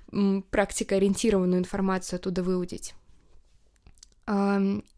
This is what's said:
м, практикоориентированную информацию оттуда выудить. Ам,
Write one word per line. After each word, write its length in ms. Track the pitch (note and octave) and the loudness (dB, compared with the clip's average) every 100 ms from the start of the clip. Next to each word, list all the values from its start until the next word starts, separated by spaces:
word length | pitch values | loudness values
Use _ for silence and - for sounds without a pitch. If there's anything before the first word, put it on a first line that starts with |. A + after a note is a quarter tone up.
| - | -6
м, 320 | - G3 G3 | 0 2 0
практикоориентированную 1160 | - - G3 - A3 G3 G3 G3 A3+ F#3+ F3+ F3+ | 0 0 0 -2 0 2 2 2 2 2 2 0
информацию 580 | F3+ G3 F#3+ F#3 - F3+ | 0 -2 0 -2 -4 -6
оттуда 260 | F#3+ F3+ | -4 -4
выудить. 500 | F3+ F3+ F3 - - - - - _ - - _ _ _ - - - _ - | -2 -2 -4 -10 -12 -16 -20 -20 _ -20 -20 _ _ _ -20 -20 -20 _ -2
Ам, 560 | G3+ G3 G3+ G3 G#3 - | 0 2 2 2 -2 -6